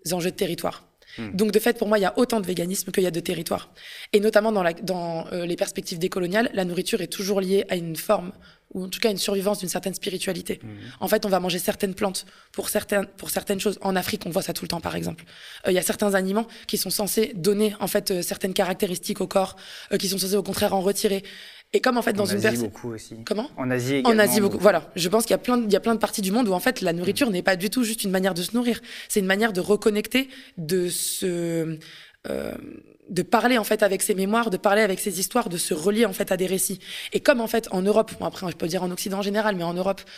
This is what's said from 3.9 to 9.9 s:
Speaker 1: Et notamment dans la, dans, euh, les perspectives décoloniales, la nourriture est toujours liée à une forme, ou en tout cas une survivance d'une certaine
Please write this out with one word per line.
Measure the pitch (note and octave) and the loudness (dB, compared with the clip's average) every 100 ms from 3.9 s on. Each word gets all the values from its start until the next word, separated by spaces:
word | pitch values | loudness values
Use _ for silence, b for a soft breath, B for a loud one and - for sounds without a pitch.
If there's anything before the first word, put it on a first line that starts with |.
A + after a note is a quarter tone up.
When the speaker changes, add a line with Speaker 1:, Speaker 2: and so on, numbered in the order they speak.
| B B | B B
Speaker 1:
Et | G#3+ | 2
notamment | G#3 G#3+ G#3+ | 6 4 4
dans | G#3+ | 4
la, | E3+ | 2
dans, | E3+ F#3 F3+ E3+ E3 - | 0 -2 -2 -2 -4 -4
euh, | F3+ F3 | -4 -2
les | E3+ | -2
perspectives | G3 - F3+ F3 | -2 -4 -8 -4
décoloniales, | F3 F#3+ F3 G#3 A#3+ | -4 -2 0 2 2
la | G3 | 0
nourriture | F3+ F3 F3+ A3 | -2 -2 -2 -2
est | E3+ | -2
toujours | - G3 G3+ | -6 -2 0
liée | F#3 G3 G3 | 2 2 2
à | F#3 | -2
une | E3+ D#3 | -4 -6
forme, | - G3+ F3+ - B B _ | 0 0 0 -12 B B _
ou | F#3+ | -10
en | F#3 | -8
tout | - | -2
cas | A#3 | 0
une | F#3+ | 0
survivance | - G3 F#3+ G3+ | 0 0 0 0
d'une | F3+ | -2
certaine | F3+ F#3+ | -4 -6